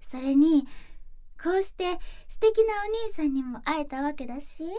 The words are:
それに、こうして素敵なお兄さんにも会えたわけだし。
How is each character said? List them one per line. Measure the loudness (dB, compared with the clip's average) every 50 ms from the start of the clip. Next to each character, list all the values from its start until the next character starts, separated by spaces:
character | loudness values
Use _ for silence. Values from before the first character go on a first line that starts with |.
| -12 -10
そ | -8
れ | -4 0 4 6
に、 | 6 8 8 8 6 4 2 -8 -10 -10 -12 -12 -12 -12 -12 -14 -14 -16 -16 -16 -6
こ | -2 0 2 2
う | 2
し | 0 -4
て | -4 -2 -2 -2 -2 -4 -6 -8 -10 -12 -10
素 | -4 4
敵 | 4 4 6 6 4
な | 4 2 -2
お | -2 -2 -2 -2 -2 -2
兄 | -2
さ | 0 0
ん | 0 0
に | 0 -2
も | -4 -8 -6
会 | -4 -2 -2 -2
え | -2
た | -4 -4 -4
わ | -4 -2 -4
け | -4 -6
だ | -6 -8 -8
し。 | -10 -10 -10 -10 -8 -6 -6